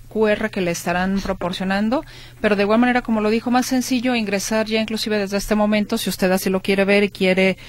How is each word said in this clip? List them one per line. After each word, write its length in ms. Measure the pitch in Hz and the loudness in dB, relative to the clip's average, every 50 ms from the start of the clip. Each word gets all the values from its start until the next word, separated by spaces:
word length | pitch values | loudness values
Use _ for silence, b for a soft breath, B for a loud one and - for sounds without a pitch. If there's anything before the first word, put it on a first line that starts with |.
| - - | -20 -10
Q 200 | - 214 220 214 | -2 0 2 2
R 220 | 208 208 214 214 | 2 0 -2 -4
que 100 | - 208 | -2 -2
le 100 | 180 175 | -2 -2
estarán 500 | 170 - - 180 175 180 185 190 196 196 | -2 -4 -4 -2 -2 0 0 0 -2 -2
proporcionando, 840 | - - 190 - - 175 185 - 190 190 196 202 214 220 247 311 311 B B B B B B B | -2 -4 -6 -4 -4 -6 -4 -4 -4 -2 -2 0 0 0 0 -2 -4 B B B B B B B
pero 140 | - 214 208 | 0 0 2
de 80 | 196 202 | 2 2
igual 160 | 202 220 226 | 2 4 4
manera, 240 | 247 247 247 247 240 | 4 4 2 0 0
como 180 | - 226 214 | 0 -2 0
lo 100 | 208 214 | 2 2
dijo, 200 | 220 233 - 247 | 0 0 0 0
más 160 | 240 254 247 | 0 0 0
sencillo 480 | - 262 254 240 - 262 247 233 254 247 | 2 0 -2 0 0 -2 0 0 0 0
ingresar 520 | 233 214 190 202 196 - - 220 220 220 | 0 -2 -2 -2 -4 -2 -2 -2 -2 0
ya 140 | 214 220 220 | 0 0 0
inclusive 380 | 220 214 220 208 - 220 214 208 | 0 0 -2 -4 -2 -2 0 -2
desde 180 | 196 196 202 | -2 -2 -2
este 200 | 202 - - 214 | -4 -2 0 0
momento, 420 | 214 208 208 214 214 208 - 226 226 | 2 2 2 2 2 0 0 -2 -2
si 100 | - 190 | -2 -4
usted 220 | 180 - 202 185 | -2 0 2 2
así 180 | 185 190 - 196 | 2 2 2 0
lo 120 | 185 185 | -2 0
quiere 240 | - - 196 196 196 | 0 0 2 2 2
ver 180 | 190 202 202 208 | 4 4 4 2
y 80 | 196 | 2
quiere, 460 | - - 190 185 185 190 190 190 180 B B | 0 0 0 2 2 4 2 2 0 B B